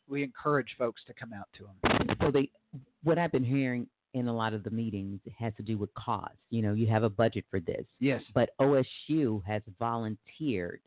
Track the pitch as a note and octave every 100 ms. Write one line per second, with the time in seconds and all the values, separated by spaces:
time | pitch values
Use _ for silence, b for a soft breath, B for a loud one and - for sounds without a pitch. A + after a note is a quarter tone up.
0 | - C#3+ C#3 - D3+ D3 A#2 - A#2+ -
1 | - - A#2 G#2 F#2+ - G2+ F#2+ - -
2 | A#2 - D#3 C#3+ C#3 _ _ C#3 - _
3 | D3+ E3 E3+ C3+ B2 C#3 C3 B2 - _
4 | _ B2+ A#2+ A#2 A2 A2 G2+ A2+ A2+ G2+
5 | G2 G2 - - A#2 G#2+ G#2+ G#2+ G#2 -
6 | A2+ G#2 - - _ A#2 G#2+ G#2 A2+ A2
7 | A2+ G2+ A2+ G#2 - F#2+ E2+ - - _
8 | C3+ A#2+ - B2+ A#2 - C3+ C#3 B2+ -
9 | - D#3 C3 G#2+ F#2 G#2+ A2 F#2 A#2 A#2
10 | A2 G#2+ - - D3+ G2+ F2 F2